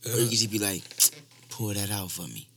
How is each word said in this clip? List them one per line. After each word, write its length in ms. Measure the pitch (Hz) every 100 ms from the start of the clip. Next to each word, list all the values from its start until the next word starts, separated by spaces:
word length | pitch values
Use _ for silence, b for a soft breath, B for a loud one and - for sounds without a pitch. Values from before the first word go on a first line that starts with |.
| 117
Or 140 | 113
you 80 | 117
can 20 |
just 220 | 113 110
be 80 | 107
like, 240 | 101 95 - - - - - - -
Pull 240 | - 110
that 180 | 101 98
out 180 | 104 92
for 140 | -
me. 240 | 82 55 -